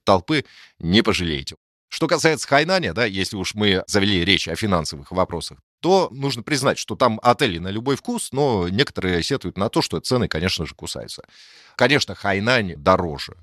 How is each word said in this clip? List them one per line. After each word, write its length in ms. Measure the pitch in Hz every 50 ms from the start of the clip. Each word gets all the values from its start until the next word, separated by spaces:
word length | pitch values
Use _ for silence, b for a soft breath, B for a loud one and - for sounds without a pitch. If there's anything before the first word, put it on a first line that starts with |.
| -
толпы, 400 | 107 98 90 - - 156 143 - B B B B B B B
не 220 | 80 82 92 113
пожалеете. 560 | 110 110 95 90 90 82 73 69 69 - 78 - _ _ _ _ _ -
Что 180 | - - 165
касается 400 | 143 175 147 156 160 156 - -
Хайнаня, 440 | - 139 143 160 170 185 185 156 92 80
да, 120 | 110 120
если 300 | 107 98 95 92 - -
уж 180 | 98 90 - -
мы 300 | 107 107 101 95 - -
завели 400 | - - 104 98 104 98 87 85
речь 220 | 98 92 76 -
о 80 | 82 85
финансовых 560 | - 110 101 92 85 76 - 78 71 73 -
вопросах, 480 | 90 92 90 - 85 82 - - 71 - _ _ _ _
то 300 | - 165 190 190 165 -
нужно 300 | - 139 139 139 120 120
признать, 380 | 104 - 151 131 127 123 82 -
что 160 | - - 104
там 240 | - 131 120 110 110
отели 380 | - 123 120 - 147 107 85 82
на 80 | 87
любой 300 | 95 98 113 123 139 135
вкус, 340 | - - 240 240 214 - -
но 360 | 123 135 147 135 113 95 87
некоторые 540 | 90 95 113 147 - - 95 90 92 90 85
сетуют 360 | 82 - 139 127 - 87 - 95
на 100 | 101 -
то, 140 | - 165 -
что 160 | - 85 78
цены, 280 | - - 127 123 101
конечно 380 | - - - 90 95 - - 80
же, 80 | - -
кусаются. 480 | - - - - - 58 - - - - B B B B B B B B B B
Конечно, 400 | B 123 127 147 135 - - 95
Хайнань 600 | - - 101 95 98 104 120 131 120 104 90 80
дороже 580 | 73 71 92 92 90 87 80 73 71 - - - _